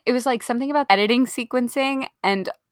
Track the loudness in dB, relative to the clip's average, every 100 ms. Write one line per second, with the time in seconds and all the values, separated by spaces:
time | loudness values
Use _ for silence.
0 | -2 -2 0 -2 -2 -4 0 0 4 4
1 | 4 2 2 -2 -4 -2 -2 0 -2 -2
2 | -6 _ -2 0 -2 -10 _